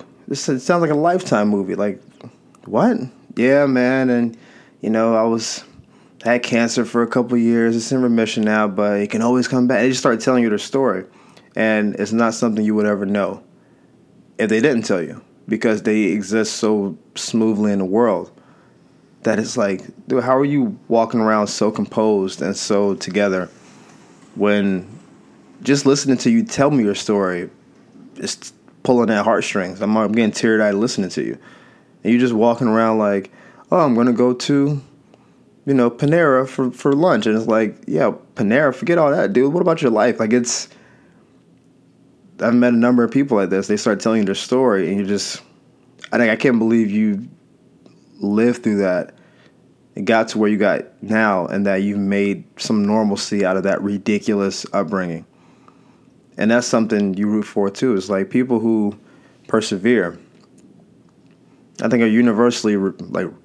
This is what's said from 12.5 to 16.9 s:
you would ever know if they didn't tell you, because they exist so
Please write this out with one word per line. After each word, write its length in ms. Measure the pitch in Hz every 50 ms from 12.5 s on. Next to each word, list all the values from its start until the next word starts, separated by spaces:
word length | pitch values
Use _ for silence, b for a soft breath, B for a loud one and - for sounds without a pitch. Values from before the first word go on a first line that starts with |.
| 104 107 107
you 120 | 107 107
would 100 | 107 104
ever 200 | 104 104 95 101
know 360 | 98 101 104 95 90 98 - - b b b b b b b b b b b _ _ _ - _ _ _
if 120 | - 113 98
they 120 | 110 110
didn't 220 | 120 151 131 117 110
tell 180 | - 101 87
you, 200 | 80 73 - - - _ _ _ _
because 340 | - 110 110 127 117 110 104
they 220 | - 113 107 107 107
exist 540 | 87 92 107 98 92 107 113 107 107 -
so 400 | - 113 107 107 104 98 98